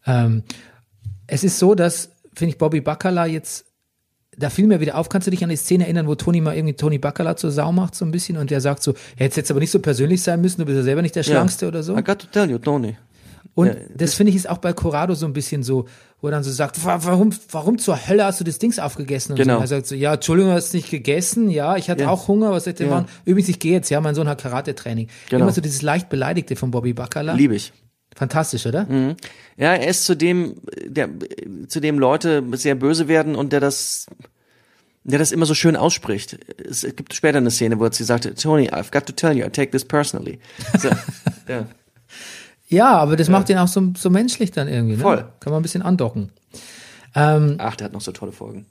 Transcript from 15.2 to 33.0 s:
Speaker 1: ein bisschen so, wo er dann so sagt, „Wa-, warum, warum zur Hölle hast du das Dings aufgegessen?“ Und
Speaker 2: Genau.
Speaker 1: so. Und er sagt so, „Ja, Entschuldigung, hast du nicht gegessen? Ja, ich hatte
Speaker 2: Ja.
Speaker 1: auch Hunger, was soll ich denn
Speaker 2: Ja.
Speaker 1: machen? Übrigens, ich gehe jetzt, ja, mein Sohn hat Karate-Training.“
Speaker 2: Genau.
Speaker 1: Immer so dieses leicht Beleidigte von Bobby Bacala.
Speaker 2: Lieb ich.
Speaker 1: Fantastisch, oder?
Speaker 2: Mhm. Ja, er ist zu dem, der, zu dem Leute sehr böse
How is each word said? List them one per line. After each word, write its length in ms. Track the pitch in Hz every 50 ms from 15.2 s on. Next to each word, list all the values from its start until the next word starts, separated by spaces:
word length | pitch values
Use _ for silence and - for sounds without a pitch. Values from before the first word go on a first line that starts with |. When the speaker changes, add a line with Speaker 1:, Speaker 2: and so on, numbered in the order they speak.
| 160
Speaker 1:
ein 80 | 156 135
bisschen 300 | 147 139 - - 147 131
so, 220 | 120 135 131 120 - - - _ _ _ _
wo 60 | - 117
er 40 |
dann 120 | 104 147 139
so 80 | 135
sagt, 320 | 131 123 151 139 - - 160
„Wa-, 140 | 185 175 175 160
warum, 280 | 175 180 180 202 220 - - - _
warum 260 | - 160 151 175 240 226
zur 300 | - - 180 - - -
Hölle 160 | 190 208 208
hast 140 | 196 190 -
du 40 | 185
das 120 | 165 156 -
Dings 200 | - 233 233 -
aufgegessen?“ 540 | 147 143 - - 147 131 139 135 - - 143
Und 40 | 131
Speaker 2:
Genau. 160 | 135 131 123
Speaker 1:
so. 20 | 113
Und 60 | 113
er 40 | 123
sagt 200 | 143 139 135 -
so, 80 | 139
„Ja, 180 | 135 139 147 151
Entschuldigung, 380 | 147 - - 160 175 196 190 180
hast 200 | 175 170 175 -
du 40 | 175
nicht 120 | 170 -
gegessen? 600 | - 147 113 - 143 170 180 - - 233 226 208
Ja, 260 | 175 151 143 156 190
ich 140 | 190 - -
hatte 140 | 175 143 143
Speaker 2:
Ja. 60 | 143
Speaker 1:
auch 180 | 180 185 190 -
Hunger, 240 | 202 208 220 214
was 120 | 196 170 165
soll 60 | 185 175
ich 40 | -
denn 100 | 175 165
Speaker 2:
Ja. 60 | -
Speaker 1:
machen? 120 | 135 123 - - - _
Übrigens, 240 | - 185 196 185 180
ich 100 | 175 -
gehe 140 | - 160 175
jetzt, 160 | 185 - -
ja, 100 | 147 147
mein 140 | 160 151 147
Sohn 120 | 147 160 147
hat 120 | 147 143
Karate-Training.“ 680 | - 135 120 127 139 - 135 - - 120 113 113 113 113 - - - -
Speaker 2:
Genau. 140 | 123 127 127
Speaker 1:
Immer 80 | 196
so 100 | 185 180
dieses 200 | 151 156 139 135
leicht 280 | 147 151 147 180 180 -
Beleidigte 460 | - 139 131 139 165 180 - - 131
von 160 | 117 - 127
Bobby 220 | 120 123 117 123 120
Bacala. 400 | 117 123 - - 147 147 156 -
Speaker 2:
Lieb 180 | 127 143 135
ich. 220 | 110 101 - - _ _ _ _ _ _ _ _ _
Speaker 1:
Fantastisch, 500 | - - 123 - 156 160 - - 117 -
oder? 200 | 120 113 160 202
Speaker 2:
Mhm. 300 | 117 135 135 131 135 160 180 - - - - - - _ -
Ja, 160 | 139 156 180
er 120 | 170 123 160
ist 180 | 185 - -
zu 100 | - 185
dem, 400 | 143 156 175 180 180 175 151 - - - - - - -
der, 240 | - 135 151 131 78 71 - - - - - - - 98 85 69 -
zu 120 | - 160
dem 200 | 143 151 147 143
Leute 440 | 135 127 139 156 - 170 160 147 131 123 120
sehr 220 | 127 135 151 139
böse 320 | 127 127 139 160 160